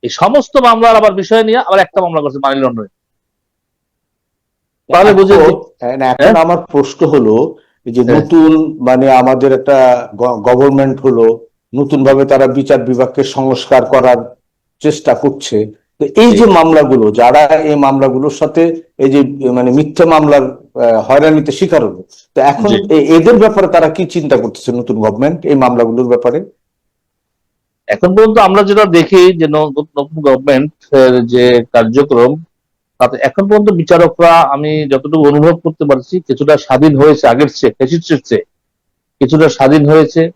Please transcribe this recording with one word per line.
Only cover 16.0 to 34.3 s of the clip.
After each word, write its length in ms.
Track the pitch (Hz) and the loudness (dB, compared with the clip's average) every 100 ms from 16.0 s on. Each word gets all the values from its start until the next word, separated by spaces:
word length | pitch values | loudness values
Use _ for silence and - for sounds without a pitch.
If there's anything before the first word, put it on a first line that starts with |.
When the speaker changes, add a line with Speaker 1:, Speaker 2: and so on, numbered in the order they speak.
| 143 - | -4 2
Speaker 2:
এই 100 | 233 | 2
যে 60 | 208 | 4
Speaker 1:
জি। 80 | |
Speaker 2:
মামলাগুলো, 680 | 226 180 160 156 143 127 107 | 4 2 2 2 2 2 0
যারা 360 | 104 120 139 147 | 2 2 4 2
এই 280 | 156 156 | 0 0
মামলাগুলোর 560 | 147 139 139 135 127 143 | 0 0 0 -2 -2 -6
সাথে 520 | 143 151 - 170 165 - _ | -4 -4 -2 -2 -4 -14 _
এই 120 | 135 | 0
যে, 400 | 139 131 - 131 | 0 -2 -4 -4
মানে 200 | 123 123 | -2 -2
মিথ্যা 360 | 131 151 - 170 | -2 -4 0 2
মামলার, 360 | 156 151 143 | 2 2 0
আহ, 580 | 131 - _ 127 120 113 | 0 -8 _ -4 -2 0
হয়রানিতে 520 | 117 135 156 156 151 | 0 0 2 0 -2
শিকার 320 | - 180 160 | -4 -2 0
হলো, 180 | 110 90 - _ _ | -2 -8 -20 _ _
তো 60 | - | -2
এখন 280 | 135 139 214 | -2 0 -2
Speaker 1:
জি। 260 | 214 - | -2 0
Speaker 2:
এ-, 220 | 156 147 165 | -2 2 2
এদের 200 | 160 233 | 4 4
ব্যাপারে 280 | 214 196 185 | 2 0 0
তারা 220 | 175 160 | 0 0
কি 180 | 156 180 | -4 -6
চিন্তা 300 | 180 147 127 | -6 -2 -2
করতেছে 360 | 113 95 - | -2 -10 -8
নতুন 280 | 120 117 107 | -8 -6 -4
গভর্নমেন্ট 460 | 107 104 139 165 151 | -4 -2 -4 -4 -4
এই 80 | |
মামলাগুলোর 540 | 143 127 120 117 117 123 | 0 0 0 -2 -2 -2
ব্যাপারে? 360 | 120 123 135 190 _ _ _ _ _ _ _ _ _ _ _ _ _ - | -2 -2 -4 -10 _ _ _ _ _ _ _ _ _ _ _ _ _ -10
Speaker 1:
এখন 300 | 104 180 190 | -4 0 2
পর্যন্ত 220 | 220 220 | 2 4
আমরা 240 | 196 196 | 2 2
যেটা 220 | 196 202 | 0 2
দেখি 540 | 208 170 160 190 180 175 | 2 2 2 4 4 2
যে 80 | 156 | -2
ন-, 220 | 151 151 | -2 -4
নতুন 500 | 139 151 - 143 156 | -6 -8 -8 -8 -4
গভর্নমেন্ট 520 | 143 135 135 131 151 _ _ | -2 0 0 -2 -2 _ _
এর 320 | 139 131 127 117 | 2 2 2 0
যে 380 | 123 123 120 117 | 0 2 2 0
কার্যক্রম, 680 | 123 113 123 139 131 123 156 165 _ _ _ _ _ | -2 0 0 0 2 0 0 -12 _ _ _ _ _
তাতে 180 | 123 120 | -4 -2
এখন 280 | 135 - 196 | -6 -4 0
পর্যন্ত 220 | 214 208 | 0 2
বিচারকরা, 640 | 180 160 170 170 - 170 | -2 0 2 2 2 2